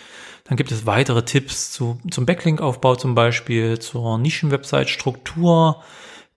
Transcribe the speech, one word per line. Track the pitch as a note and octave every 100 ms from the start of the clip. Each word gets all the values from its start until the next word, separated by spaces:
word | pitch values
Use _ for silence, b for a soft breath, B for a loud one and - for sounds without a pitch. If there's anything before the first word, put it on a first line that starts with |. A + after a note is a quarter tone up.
| B B B B -
Dann | B2
gibt | -
es | A2 A2+
weitere | G#2+ C#3 A#2+
Tipps | A#2 C#3 - - -
zu, | - A#2+ A#2+ F#3
zum | - B2+
Backlink-Aufbau | F3 E3 D#3 D3+ A#2+ C3 B2
zum | C3 A#2
Beispiel, | A#2 A#2 - A2+ A2+ A2+
zur | - A#2+ A#2 A2+
Nischenwebsite-Struktur, | D3 - D3+ C#3 - C#3 B2+ - C3 A#2+ - E3 F3 E3 D#3+ D#3 B B B B B